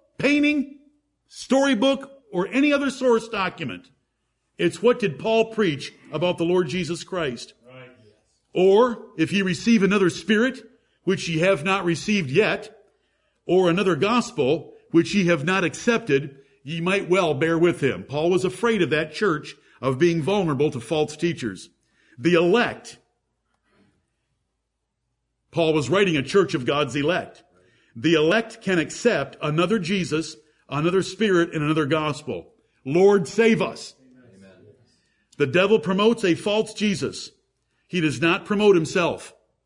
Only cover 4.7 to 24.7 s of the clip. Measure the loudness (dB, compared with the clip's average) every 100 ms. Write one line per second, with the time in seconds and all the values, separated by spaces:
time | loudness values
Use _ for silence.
4.7 | 2 2 2 0 -4 0 0 0 0 -2
5.7 | -2 -8 -18 -10 -4 -2 -2 0 0 0
6.7 | -4 -6 -8 -10 -6 -6 -8 -14 _ -20
7.7 | -20 -20 -20 _ _ _ _ _ 2 4
8.7 | 6 4 0 -10 -4 -2 0 -2 -2 2
9.7 | 4 4 2 2 0 0 2 2 -2 -14
10.7 | _ _ _ -4 -2 -2 0 2 0 0
11.7 | -2 -2 -2 -2 -2 0 0 0 -2 -8
12.7 | -20 _ _ _ _ _ _ 0 2 4
13.7 | 2 0 0 0 0 -2 -2 0 0 -4
14.7 | -20 _ 2 2 2 2 2 0 -2 -2
15.7 | -2 -2 -2 2 0 -2 -12 _ _ -12
16.7 | -6 -2 -2 0 2 2 0 0 2 2
17.7 | 2 -2 -2 -6 -4 0 0 0 -2 0
18.7 | 0 0 -2 -4 -2 -2 -2 -6 -20 _
19.7 | _ -4 2 2 2 0 0 0 0 0
20.7 | -2 -4 -2 -2 -2 -4 -4 -8 -10 -16
21.7 | _ _ _ _ -4 2 2 4 2 0
22.7 | -4 -14 -20 _ _ _ _ _ _ _
23.7 | _ _ _ _ _ _ _ _ _ _